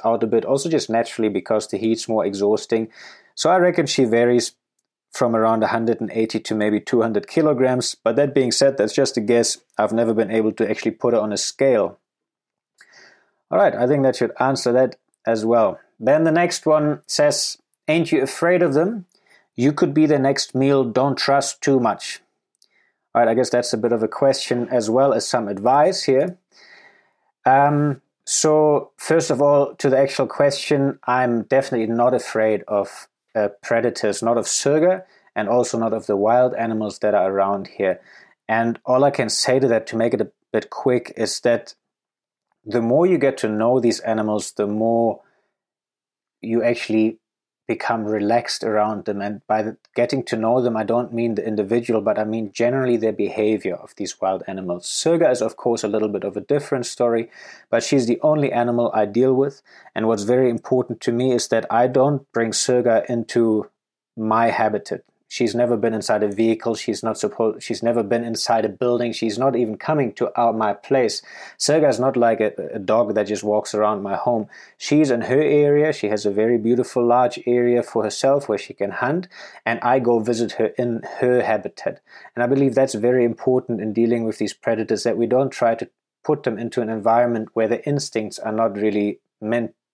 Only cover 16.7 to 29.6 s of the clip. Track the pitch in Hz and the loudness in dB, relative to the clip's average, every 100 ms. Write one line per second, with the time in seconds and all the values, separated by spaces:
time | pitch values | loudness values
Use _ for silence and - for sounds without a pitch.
16.7 | 151 151 147 - - 147 139 - - _ | 2 2 -4 -4 0 2 0 -4 -8 _
17.7 | _ - 165 165 151 131 - 175 180 175 | _ -2 0 2 0 0 0 2 2 2
18.7 | 139 185 226 180 _ _ _ _ - 135 | 2 0 -2 -12 _ _ _ _ 0 0
19.7 | 143 156 147 156 143 135 139 - 131 135 | 2 2 4 4 4 2 0 -4 0 2
20.7 | 139 120 117 139 123 - 139 - - 139 | 2 2 0 0 0 2 2 0 -4 2
21.7 | 135 117 98 - - _ _ _ _ _ | 2 2 -2 -8 -14 _ _ _ _ _
22.7 | _ _ _ _ 117 113 113 123 123 120 | _ _ _ _ 2 2 2 2 0 0
23.7 | 113 113 117 107 - 139 135 - 120 120 | -2 0 0 -2 2 2 2 -2 -4 -2
24.7 | 123 110 123 139 113 - 123 104 98 113 | -2 0 2 2 0 -2 -4 -4 -2 2
25.7 | 139 156 135 - 131 180 180 _ _ - | 4 2 0 2 2 0 -6 _ _ -20
26.7 | - - _ _ _ _ _ 127 131 143 | -20 -20 _ _ _ _ _ 2 4 4
27.7 | 147 147 131 _ _ - - 156 151 151 | 2 0 -2 _ _ -6 0 2 4 4
28.7 | 143 - - - 165 165 131 143 143 | 2 -2 -12 0 2 2 2 4 4